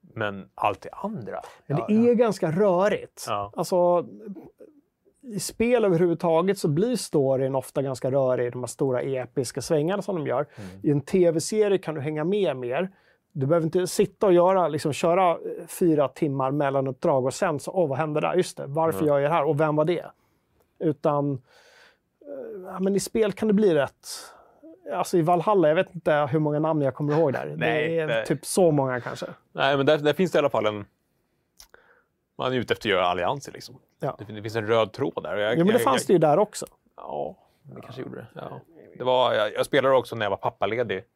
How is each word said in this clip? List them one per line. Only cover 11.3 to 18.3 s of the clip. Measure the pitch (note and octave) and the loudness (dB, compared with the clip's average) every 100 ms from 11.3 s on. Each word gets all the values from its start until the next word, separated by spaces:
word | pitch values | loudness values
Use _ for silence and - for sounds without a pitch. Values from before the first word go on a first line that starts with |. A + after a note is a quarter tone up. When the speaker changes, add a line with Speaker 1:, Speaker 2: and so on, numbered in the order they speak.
Speaker 2:
V-serie | D#3+ - G#3+ G#3 F#3+ | 2 -2 0 2 2
kan | F3 | -2
du | D#3 | -6
hänga | C#3 D3+ | -6 -4
med | D#3 G#3 F3+ C3 | -2 0 0 -2
mer. | B2 C3 F#3 _ _ _ _ | -4 -4 -4 _ _ _ _
Du | D#3 C3+ | -6 2
behöver | E3+ | 2
inte | D#3+ F#3 F3+ | 2 0 -2
sitta | - G3+ _ G#3+ | 0 0 _ 4
och | |
göra, | F3 F3 F#3+ E3 | 6 6 4 2
liksom, | D3 D#3 | 0 -4
köra, | C3+ E3+ F3+ F#3 | 0 2 4 2
eh, | E3 F3+ E3 E3+ | 0 -4 -10 -12
fyra | - F3+ D3+ C3+ | 0 2 4 2
timmar | - D#3 C3+ C3 | 0 -4 0 -2
mellan | C#3+ C#3 C3+ C3+ | 0 0 0 -2
uppdrag | C3 F3 C#3 B2+ | -2 0 2 0
och | |
sen | - F#3+ D3 | -2 -2 -2
så, | - | -4
"Åh, | F#3+ E3 | -2 -2
vad | C3 | 0
hände | D#3 D3+ | -2 -2
där? | E3 | 0